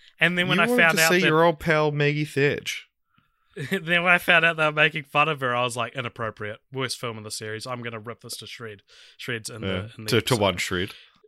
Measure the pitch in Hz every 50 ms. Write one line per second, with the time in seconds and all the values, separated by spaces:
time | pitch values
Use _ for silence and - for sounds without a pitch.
0 | - - _ - 160 170 180 180 180 180 180 180 170 240 247 247 170 165 160 160
1 | 160 165 180 175 180 151 156 160 170 170 165 151 - 170 156 156 151 151 147 147
2 | 147 147 147 151 151 151 - 139 139 147 127 - - - - - - _ _ _
3 | _ _ _ _ _ _ _ _ _ _ - - 143 127 190 190 165 156 175 175
4 | 170 185 175 170 - - 180 170 160 170 165 160 156 151 151 151 151 156 160 160
5 | 139 _ - 147 147 156 156 135 135 127 120 120 123 123 117 123 117 120 - 139
6 | 123 117 - - 117 110 104 - 107 104 107 - _ _ 131 131 131 120 - -
7 | - 120 113 110 107 107 - - 113 107 107 110 - 131 127 120 117 120 113 110
8 | 107 120 113 _ - 120 - - 113 104 - - 120 110 104 98 _ _ - -
9 | - - - - - - 123 113 107 - 123 110 101 95 95 92 98 113 - -
10 | 110 107 127 117 - - 131 110 104 98 90 90 - - 95 90 92 98 - -
11 | - _ _ _ _